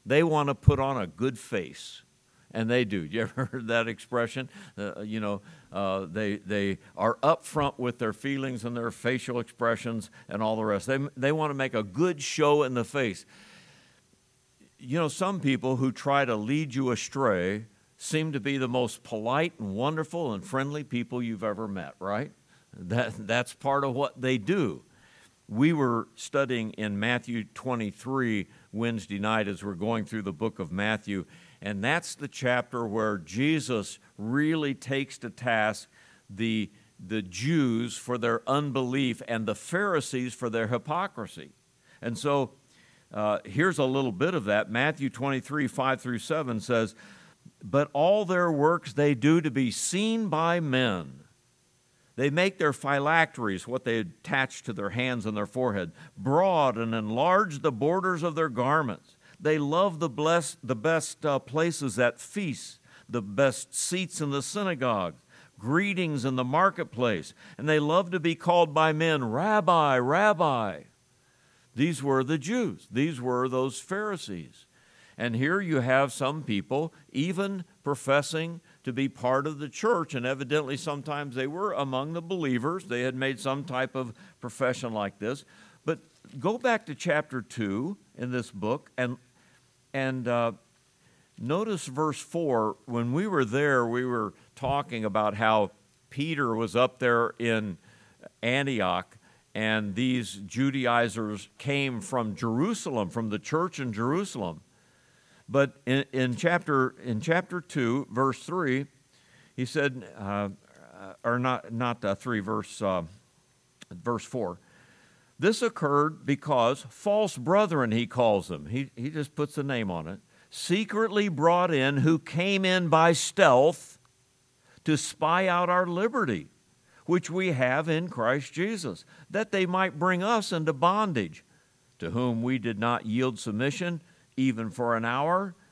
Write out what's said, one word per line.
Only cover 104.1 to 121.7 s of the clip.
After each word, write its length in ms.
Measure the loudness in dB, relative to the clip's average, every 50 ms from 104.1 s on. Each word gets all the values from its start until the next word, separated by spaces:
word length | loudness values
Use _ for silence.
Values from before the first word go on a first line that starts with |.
| 0 0 -2 -4 -6 -6 -6 -6 -6 -8 -14 _ _ _ _ _ _ _ _ _ _ _ _ _ _ _ _ -2
But 320 | 2 2 2 2 0 -4 _
in, 180 | 0 2 2 2 0 0
in 240 | 0 0 0 0
chapter, 600 | 0 2 2 2 2 2 2 2 2 2 2 0 -4 -6
in 160 | -4 -4 -2
chapter 400 | 0 2 0 0 0 -2 -6 -8
two, 480 | -8 -4 -2 0 0 2 0 0 -2 -4
verse 320 | -2 0 2 2 0 -2 -6
three, 440 | -6 -4 -2 0 0 0 0 -2 -6 _ _ _ _ _ _ _ _ _ -20 -20 _ _
he 100 | -6 -6
said, 400 | -2 0 0 0 0 0 -4 -10 -14 -14 -10
uh, 300 | -6 -4 -2 -2 -2 -2 -6 -10 -16 _ -20 -20 -20 -20 -20 -18 -18 -18 -16 -6 -2
or 160 | 0 0 2
not, 340 | 2 0 0 -2 -4 -6 -4
not, 320 | -2 -2 -2 -2 -2 -2
uh, 100 | -2 -2
three, 260 | -2 -2 -2 -2 -2
verse, 420 | 0 -2 -2 -4 -4 -6 -8 -4 -2
uh, 200 | 0 0 0 -2 -4 -10 -18 _ _ _ _ _ _ _ _ _ _ _ _ -20 -20
verse 340 | -18 -8 -6 -4 -4 -4 -6
four. 340 | -6 -6 -6 -4 -6 -6 -10 -14 _ _ -20 -20 -20 _ _ _ _ _ _ _ _ _ 0
"This 240 | 2 2 2 2 0
occurred 640 | -2 -2 -2 0 2 4 4 4 2 0 -4 -2
because 600 | -2 -2 -2 0 0 2 4 4 4 2 0 -4 -12
false 480 | -18 -6 -2 0 2 2 2 0 -2
brethren," 560 | -4 0 4 4 4 4 4 2 2 2 2 2
he 140 | 2 0
calls 420 | 0 2 4 4 6 6 4 2 -2
them. 180 | -6 -8 -6
He, 240 | -6 -4 -4 -4 -6 -8
he 140 | -8 -8 -6
just 240 | -6 -6 -6 -6 -4
puts 220 | -4 -4 -4 -4 -4
a 40 | -4
name 280 | -2 -2 -2 -2 -2
on 180 | -4 -4 -6 -8
it. 120 | -10 -12 -14 _ _ _ _ _
"Secretly 800 | -12 -10 -2 0 0 0 0 0 0 0 0 2 2 2 2 2
brought 440 | 0 4 4 6 6 6 4 4